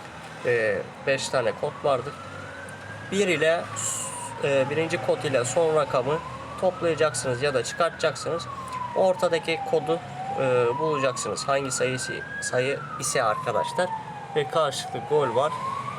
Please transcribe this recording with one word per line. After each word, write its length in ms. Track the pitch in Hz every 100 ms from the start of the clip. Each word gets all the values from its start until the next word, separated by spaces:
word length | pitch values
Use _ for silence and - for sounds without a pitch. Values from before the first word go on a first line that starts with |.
| - - - - 127
E, 360 | 120 110 98 - - 139
beş 220 | 135 -
tane 220 | 135 113 95
kod 120 | 147 -
vardır. 300 | 147 131 131 - - - - - - - - - -
Bir 160 | 196 196
ile, 360 | 156 156 170 - - - - - - - -
e, 220 | 147 139 131
birinci 360 | 147 160 170 -
kod 180 | 160
ile 220 | 151 127 123
son 300 | 175 160 156
rakamı 440 | 139 135 127 156 - - - -
toplayacaksınız 800 | 185 180 170 156 156 - 135 123
ya 120 | 143
da 100 | 131
çıkartacaksınız. 840 | 117 - 165 156 160 131 131 165 - - - - - -
Ortadaki 640 | 190 180 180 165 160 160 -
kodu, 280 | 160 151 165 - - - -
e, 260 | 135 123 120 120
bulacaksınız. 680 | 156 147 135 123 107 95 -
Hangi 240 | 139 139
sayısı, 420 | - 127 127 - - - 127
sayı 380 | 123 127 131 135 - -
ise 240 | 135 147
arkadaşlar. 680 | 113 107 - 107 - - 180 - - - - 156
Ve 120 | 139
karşılıklı 520 | 170 151 131 - 135 -
gol 260 | 147 135 113
var 180 | 147 - - - -